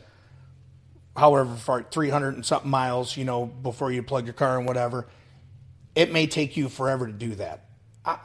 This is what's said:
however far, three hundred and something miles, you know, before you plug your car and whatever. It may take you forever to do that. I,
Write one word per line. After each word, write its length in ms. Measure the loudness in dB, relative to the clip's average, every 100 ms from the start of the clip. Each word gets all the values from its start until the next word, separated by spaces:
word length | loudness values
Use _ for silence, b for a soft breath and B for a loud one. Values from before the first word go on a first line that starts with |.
| b b b b b b -20 -20 -20 -20 -16 4
however 380 | 6 6 2
far, 300 | -2 -2 -2
three 260 | -2 -2 0
hundred 240 | 0 0
and 100 | -4
something 280 | -2 -2 2
miles, 440 | 0 2 0 -2 -4
you 80 |
know, 220 | -4 -2 -4
before 460 | -6 -8 -4 -2
you 100 | -2
plug 240 | -2 -4 -4
your 80 |
car 240 | 0 0 2
and 80 | 0
whatever. 380 | -2 -2 -4 -8 b b b b -20 -20 -20 -2
It 180 | 2 4
may 140 | 4 2
take 320 | 0 -2 -2
you 120 | -4
forever 360 | 0 0 0 -4
to 80 |
do 220 | -6 -8 -6
that. 300 | -8 -10 -18 -20 -20 -8
I, 140 | -6 -6